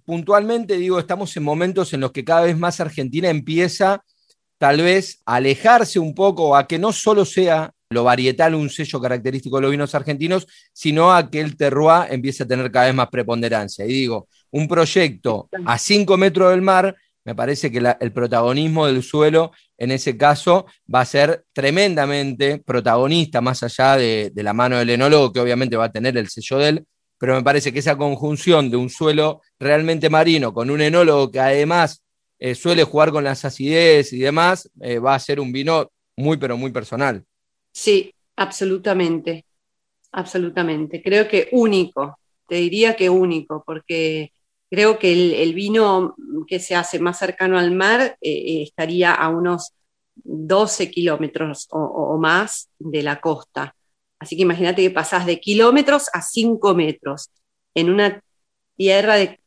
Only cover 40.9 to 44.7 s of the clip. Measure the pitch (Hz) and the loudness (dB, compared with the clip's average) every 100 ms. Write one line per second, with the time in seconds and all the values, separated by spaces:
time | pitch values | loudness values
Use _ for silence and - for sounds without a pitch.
40.9 | 170 190 202 214 202 - 254 226 196 175 | -10 -2 0 2 -2 0 0 2 2 -2
41.9 | 135 139 147 _ _ - 175 175 202 226 | -4 -10 -12 _ _ -8 -4 -2 2 2
42.9 | 220 185 185 185 160 - 151 151 160 - | 2 2 2 2 -2 -6 -12 -12 -14 -8
43.9 | 165 160 156 151 _ _ _ _ | -4 -4 -4 -10 _ _ _ _